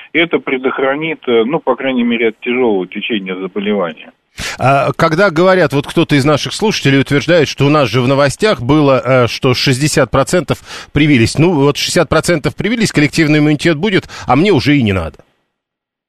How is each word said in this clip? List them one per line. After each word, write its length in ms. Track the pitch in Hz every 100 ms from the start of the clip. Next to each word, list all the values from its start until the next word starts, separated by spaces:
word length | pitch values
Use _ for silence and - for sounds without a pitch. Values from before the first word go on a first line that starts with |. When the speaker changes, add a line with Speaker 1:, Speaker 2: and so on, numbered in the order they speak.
| -
Speaker 1:
И 40 | 156
это 200 | 165 139
предохранит, 840 | - 131 131 - 135 143 160 151 -
э, 160 | 117
ну, 160 | 113 165
по 160 | - 123
крайней 280 | 135 127
мере, 240 | 120 117 117
от 120 | -
тяжелого 460 | 120 123 123 98 90
течения 500 | 107 - 107 95 92
заболевания. 760 | 95 104 101 104 85 78 - _ _ - - -
Speaker 2:
А, 320 | 123 139 123 -
когда 340 | 165 156 202
говорят, 420 | 156 185 185 151
вот 140 | 139 -
кто-то 300 | - 156 147
из 80 |
наших 300 | 135 143 131
слушателей 460 | - 214 - 139 135
утверждает, 460 | 127 139 - 175 143
что 200 | - 139
у 40 |
нас 180 | 151 123
же 120 | 123
в 80 | 123
новостях 520 | 135 143 - 214 135
было, 400 | 120 151 139 127
э, 220 | 123 131 120
что 260 | - 135
шестьдесят 560 | 120 143 127 151 - 131
процентов 480 | 131 131 180 143 117 - - -
привились. 460 | - 156 131 113 -
Ну, 140 | 165
вот 240 | 156 143 135
шестьдесят 320 | - 180 156
процентов 480 | 156 160 170 139 -
привились, 340 | 202 240 214
коллективный 480 | - 147 - 151 151
иммунитет 380 | 147 151 - 143
будет, 320 | 208 185 - - -
а 80 |
мне 160 | 127 202
уже 260 | 156 123 147
и 60 |
не 100 | 110
надо. 260 | 95 80 - _ _ _ _ _ _ _ _